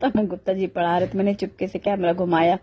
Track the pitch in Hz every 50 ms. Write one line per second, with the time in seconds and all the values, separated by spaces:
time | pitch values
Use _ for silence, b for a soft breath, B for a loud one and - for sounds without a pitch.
0 | - 277 214 214 214 185 175 190 - - 190 190 190 175 - 185 170 170 175 180
1 | 185 180 - 196 196 202 202 202 190 190 - - 185 190 - 175 - 202 202 196
2 | 180 170 170 180 185 175 170 160 165 170 180 190